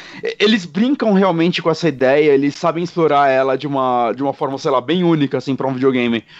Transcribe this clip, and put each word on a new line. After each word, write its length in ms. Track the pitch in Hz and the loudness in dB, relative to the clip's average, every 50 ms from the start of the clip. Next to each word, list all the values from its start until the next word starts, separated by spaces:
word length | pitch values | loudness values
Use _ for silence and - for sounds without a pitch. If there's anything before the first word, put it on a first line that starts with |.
| - - - - - | -20 -20 -16 -10 -10
e-, 120 | - - - | -10 -2 0
eles 260 | 202 208 226 220 170 | 2 2 2 0 -2
brincam 460 | 160 143 185 226 254 294 - 247 220 196 | -4 -4 -2 0 0 0 0 0 2 2
realmente 500 | 190 196 190 165 165 165 175 170 - - | 4 2 2 2 2 0 0 0 0 -2
com 80 | 165 | -2
essa 160 | 151 - - 160 | -2 0 0 -2
ideia, 420 | 139 127 131 127 139 151 156 151 | 0 0 2 2 4 4 4 4
eles 220 | 139 139 139 143 143 | 4 4 2 0 -2
sabem 300 | - - 170 156 165 180 | -2 -2 -2 -2 -2 -4
explorar 440 | 175 - 175 160 151 143 143 143 139 | -4 -2 0 0 2 2 2 2 2
ela 300 | 131 131 131 135 131 131 | 2 2 2 0 0 -2
de 80 | 135 | -4
uma, 480 | 147 143 135 131 127 123 120 120 113 104 | -4 -4 -2 -2 0 0 0 0 -2 -2
de 80 | 123 | -4
uma 120 | 139 139 135 | -4 -6 -4
forma, 220 | - 156 139 139 131 | -4 -6 -6 -6 -6
sei 100 | - 160 | -4 -2
lá, 100 | 135 127 | -2 0
bem 240 | 120 127 165 185 180 | 0 -2 -2 0 2
única, 360 | 170 165 156 143 131 - 131 | 2 2 2 0 0 -2 -4
assim, 160 | - - 131 | -4 -4 -4
pra 100 | 123 127 135 | -4 -4 -4
um 60 | 135 | -4
videogame. 500 | 127 131 139 127 127 120 120 117 113 - - - - | 0 0 0 2 2 0 0 -2 -2 -6 -8 -16 -20